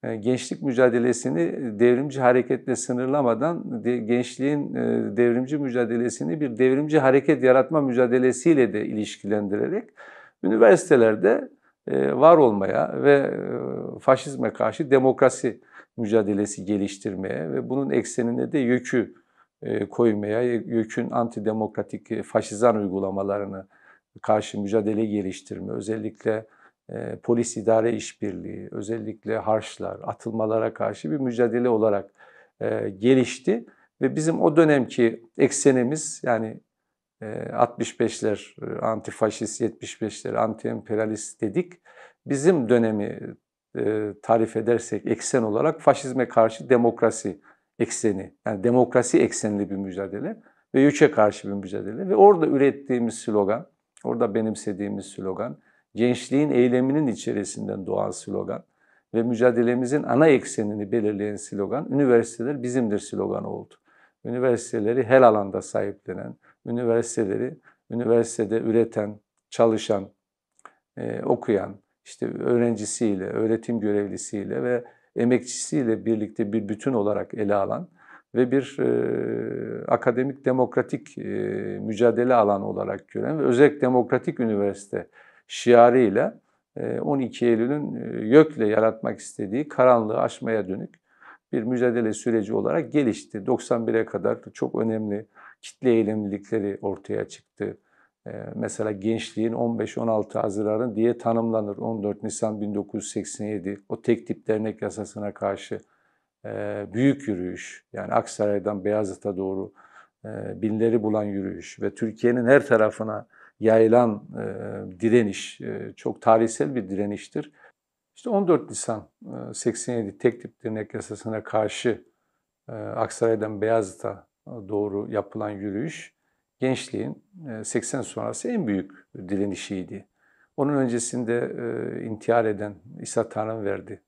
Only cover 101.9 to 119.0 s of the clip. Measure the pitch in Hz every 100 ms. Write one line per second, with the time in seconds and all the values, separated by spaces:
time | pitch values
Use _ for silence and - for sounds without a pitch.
101.9 | 113 101 101 107 - 110 107 104 101 101
102.9 | 110 - 113 92 - 104 104 92 101 _
103.9 | 113 - 117 - 110 - 110 110 107 104
104.9 | 101 98 - 104 95 101 98 - 104 _
105.9 | _ _ _ _ _ - 107 104 104 101
106.9 | 104 139 139 117 95 90 87 - - _
107.9 | 107 101 113 110 - 104 101 98 101 95
108.9 | 107 104 92 101 92 95 98 95 _ -
109.9 | - _ _ - 110 104 95 107 107 113
110.9 | 113 107 107 104 98 95 87 - - 101
111.9 | - 113 110 120 120 120 139 - 113 107
112.9 | - 110 107 - _ - _ 110 113 110
113.9 | 120 120 104 - 117 110 - 107 104 101
114.9 | 90 113 120 107 95 - - - 107 107
115.9 | 101 - 104 - 113 113 113 147 127 95
116.9 | 98 101 104 - 151 147 _ - _ _
117.9 | _ _ _ 247 202 185 160 - - -
118.9 | 110